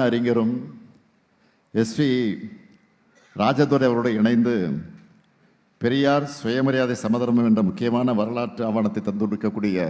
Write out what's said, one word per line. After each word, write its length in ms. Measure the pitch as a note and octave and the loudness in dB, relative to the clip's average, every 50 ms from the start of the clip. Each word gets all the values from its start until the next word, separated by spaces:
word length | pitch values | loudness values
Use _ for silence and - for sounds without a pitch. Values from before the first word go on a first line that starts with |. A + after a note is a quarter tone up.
| C3 | 2
அறிஞரும் 500 | A#2+ A#2 A#2+ A#2+ A#2+ A#2 A#2 A2 A2+ B2 B2 - - - - - - - _ _ _ _ _ _ _ _ _ _ _ _ _ _ _ - | 2 2 2 2 2 2 2 0 0 -2 -4 -8 -12 -16 -18 -20 -20 -20 _ _ _ _ _ _ _ _ _ _ _ _ _ _ _ -2
எஸ் 260 | G#2+ A2+ A2 A2+ - | -2 -2 0 0 -2
வி 80 | D3+ C3+ B2+ B2+ A#2+ G#2+ F2+ - G#2+ A2 - - - - - _ _ _ _ _ _ _ _ _ _ _ - | 0 0 0 0 0 -2 -4 -6 -10 -14 -16 -18 -20 -20 -20 _ _ _ _ _ _ _ _ _ _ _ -4
ராஜதுரை 480 | F#2 G#2 A#2 C#3 C#3 D3 C3 C#3+ C3+ C3 | 0 0 2 4 2 2 2 2 2 4
அவரோடு 300 | B2+ A#2+ A#2 A#2 B2 A2 | 2 2 2 2 0 2
இணைந்து 400 | A2 G#2+ A#2 A#2+ A#2 A#2 A#2+ A#2+ G#2 F2+ A2 G#2 F2 E2 - - - - - _ _ _ _ _ _ _ _ _ _ _ _ _ - | 2 2 4 4 4 2 2 2 0 0 -2 -4 -6 -8 -12 -18 -20 -20 -20 _ _ _ _ _ _ _ _ _ _ _ _ _ -4
பெரியார் 460 | - A#2+ B2+ C#3 C#3 C#3 C#3+ C#3+ D3 | -2 0 0 2 2 2 2 2 0
சுயமரியாதை 680 | C#3+ - - - A2+ A#2+ C3 C3+ C3+ C3 C3 B2+ B2 - | -4 -8 -6 -4 -2 0 0 2 2 2 2 0 0 -2
சமதர்மம் 540 | - - G#2+ A#2 A#2+ B2 A#2+ A#2+ A#2+ A#2 A2+ | -2 -2 -2 0 0 0 2 2 2 4 4
என்ற 120 | A2 A2 | 4 4
முக்கியமான 520 | G#2 F#2 F#2 - A#2 A#2+ A#2 A#2+ B2 B2+ A#2+ | 2 0 0 -2 -2 0 0 0 0 0 0
வரலாற்று 500 | G#2 G#2 A2 A#2+ B2 A#2+ A#2 - - A#2+ | 0 -2 -2 -2 -4 -6 -6 -6 -6 -4
ஆவணத்தை 380 | A2 G#2+ A2+ G#2+ G#2 G#2 G#2+ | -2 0 0 0 -2 -2 -4
தந்திருக்கக்கூடிய 720 | - G#2+ G2 G2+ G#2+ G2+ G#2 G2+ A2+ G#2+ G#2 G#2+ G#2 G#2 F#2 F2+ F2 | -4 -4 -4 -2 -2 -2 -2 -2 -4 -4 -4 -2 -2 -2 -2 -2 -2